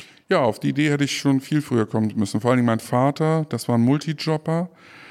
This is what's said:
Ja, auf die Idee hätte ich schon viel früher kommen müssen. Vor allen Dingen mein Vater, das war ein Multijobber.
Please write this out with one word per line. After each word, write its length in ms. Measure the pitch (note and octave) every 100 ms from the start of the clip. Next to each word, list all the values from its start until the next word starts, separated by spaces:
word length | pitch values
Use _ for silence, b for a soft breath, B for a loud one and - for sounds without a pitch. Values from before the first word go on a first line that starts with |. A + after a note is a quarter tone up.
| B B B
Ja, 120 | F#3
auf 200 | B2 G#2
die 80 | C#3+
Idee 220 | C3+ D3+
hätte 140 | C#3+
ich 120 | C#3 -
schon 240 | C#3+ C3+
viel 220 | - D3+
früher 240 | C#3+ A#2+ G#2+
kommen 260 | A2+ G#2+ G#2+
müssen. 260 | G2+ G#2+
Vor 80 | A#2+
allen 80 | B2+
Dingen 80 | A#2+
mein 140 | A2+
Vater, 680 | - B2 C3+ C#3+ D#3 D#3+ D#3
das 200 | A#2 -
war 100 | A#2
ein 20 |
Multijobber. 840 | A#2+ D3 D3 D3+ - D#3 D#3+ E3 F3+ - B B B